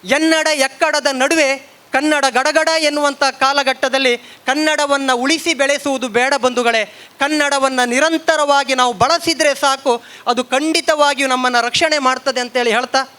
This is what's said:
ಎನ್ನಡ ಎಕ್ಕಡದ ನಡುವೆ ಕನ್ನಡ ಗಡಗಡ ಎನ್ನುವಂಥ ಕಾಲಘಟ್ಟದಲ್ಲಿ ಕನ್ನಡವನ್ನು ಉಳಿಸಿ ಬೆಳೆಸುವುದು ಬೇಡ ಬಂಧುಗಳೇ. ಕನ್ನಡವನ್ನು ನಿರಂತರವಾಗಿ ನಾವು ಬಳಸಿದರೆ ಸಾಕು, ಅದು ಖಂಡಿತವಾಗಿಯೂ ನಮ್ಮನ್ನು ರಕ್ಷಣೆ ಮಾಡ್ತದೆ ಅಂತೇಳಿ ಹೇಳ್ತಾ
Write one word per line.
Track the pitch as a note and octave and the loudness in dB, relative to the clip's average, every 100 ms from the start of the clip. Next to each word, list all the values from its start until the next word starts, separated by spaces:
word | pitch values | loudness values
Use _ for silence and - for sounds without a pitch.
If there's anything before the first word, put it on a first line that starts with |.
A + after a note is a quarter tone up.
| F#3 | 0
ಎನ್ನಡ | C#4 D#4+ D#4+ D#4 | 0 2 2 0
ಎಕ್ಕಡದ | D4+ C4 - D#4+ D4+ C#4+ | 0 -2 0 0 0 -2
ನಡುವೆ | C4+ C4+ E4 C#4 C4+ - - - | 0 0 2 2 0 -8 -20 -4
ಕನ್ನಡ | - D4+ D4+ C4+ | -2 0 2 2
ಗಡಗಡ | A#3+ C#4 D#4 D#4+ D#4+ | 2 2 2 2 2
ಎನ್ನುವಂಥ | D4+ D4 C#4+ C#4 | 0 0 -2 0
ಕಾಲಘಟ್ಟದಲ್ಲಿ | C#4 C4 C4+ C#4+ C4+ C4 C4+ C4 C4 A#3+ | -2 0 0 2 0 -2 -2 0 0 -2
ಕನ್ನಡವನ್ನು | - - - C#4 D#4 D4+ D4 C#4 C4+ B3 | -6 -10 -4 0 0 0 0 0 0 0
ಉಳಿಸಿ | C4+ D#4+ F4 | 0 -2 -2
ಬೆಳೆಸುವುದು | C#4 C#4 C#4+ C#4+ C4 A#3+ | -2 -2 -2 -2 -4 -2
ಬೇಡ | A3 C4 | -2 0
ಬಂಧುಗಳೇ. | C#4 B3+ A#3+ A#3 A3+ G3+ - - - | 0 -2 0 0 0 -4 -10 -20 -6
ಕನ್ನಡವನ್ನು | C#4 D4+ C#4+ C#4 C4+ C4 B3 | -2 0 0 0 0 0 0
ನಿರಂತರವಾಗಿ | B3 D#4 D#4+ D#4+ D#4 C#4+ C#4 C4 C4 | 0 0 0 0 0 2 2 0 0
ನಾವು | B3 | 0
ಬಳಸಿದರೆ | G3+ B3 E4+ E4 D4+ D4+ C#4 | 0 0 0 -2 0 0 0
ಸಾಕು, | C#4+ C4+ C#4 A#3 - - - | 0 0 -2 -4 -6 -10 -4
ಅದು | B3 | -4
ಖಂಡಿತವಾಗಿಯೂ | B3 C4 D#4 E4 E4 D4+ C#4+ C4+ C4+ | -2 -2 0 -2 0 2 2 2 -2
ನಮ್ಮನ್ನು | B3+ B3+ A#3+ A#3 | 0 0 0 -2
ರಕ್ಷಣೆ | - D#4+ D4+ | -2 0 0
ಮಾಡ್ತದೆ | C4 C4 C4+ B3 | 0 0 -4 -4
ಅಂತೇಳಿ | B3 B3 A#3 | -4 -2 0
ಹೇಳ್ತಾ | A3 B3+ C4+ C4+ | 0 0 -2 -4